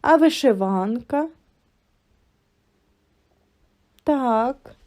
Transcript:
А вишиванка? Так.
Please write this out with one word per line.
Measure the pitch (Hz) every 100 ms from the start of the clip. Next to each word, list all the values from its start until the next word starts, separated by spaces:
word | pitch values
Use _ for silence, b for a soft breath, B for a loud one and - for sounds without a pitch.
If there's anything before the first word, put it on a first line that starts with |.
А | - 311
вишиванка? | 320 320 269 196 190 190 190 240 233 285 320 320 _ _ _ _ _ _ _ _ _ _ _ _ _ _ _ _ _ _ _ _ _ _ _ _ _ _
Так. | - 285 254 220 233 277 - -